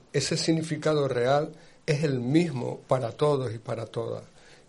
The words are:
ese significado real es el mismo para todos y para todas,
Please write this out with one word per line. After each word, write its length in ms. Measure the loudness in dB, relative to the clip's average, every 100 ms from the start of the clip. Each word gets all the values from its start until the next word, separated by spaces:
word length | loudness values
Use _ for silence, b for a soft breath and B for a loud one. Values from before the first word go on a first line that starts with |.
| -4
ese 240 | -4 -2 -2
significado 680 | 2 0 0 -2 0 2 0
real 460 | 0 2 2 0 -8 B B -2
es 160 | 0
el 160 | 2 0
mismo 600 | 4 4 4 -2 -6 -6 -2
para 240 | 0 0
todos 400 | 0 2 2 -2
y 40 | -6
para 280 | -8 -8 -6
todas, 380 | -6 -6 -8 -12 b b b